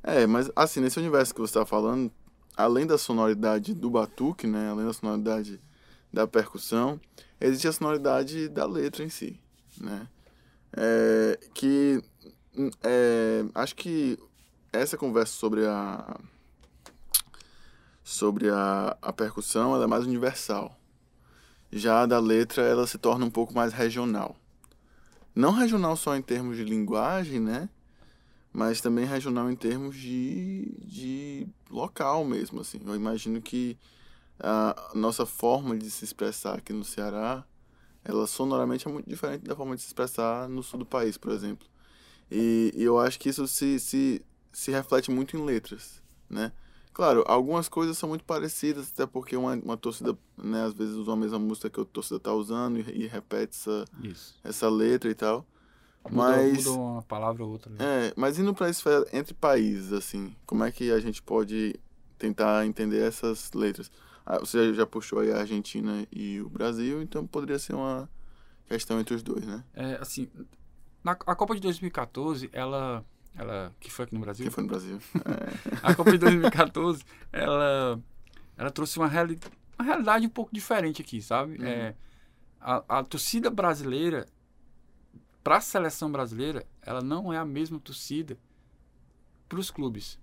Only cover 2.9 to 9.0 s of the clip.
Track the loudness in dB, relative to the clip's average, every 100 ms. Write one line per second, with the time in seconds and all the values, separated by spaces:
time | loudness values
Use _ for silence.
2.9 | 2 2 2 4 4 2 2 0 -4 0
3.9 | 2 0 -2 -2 0 -2 -2 -2 -2 -4
4.9 | -4 -4 -2 0 -2 -4 -12 -20 _ -20
5.9 | -20 _ 0 4 4 2 -8 -2 0 0
6.9 | -2 -12 -20 -20 _ 0 2 0 0 0
7.9 | 2 2 2 0 -4 -4 -2 -2 0 -4
8.9 | -4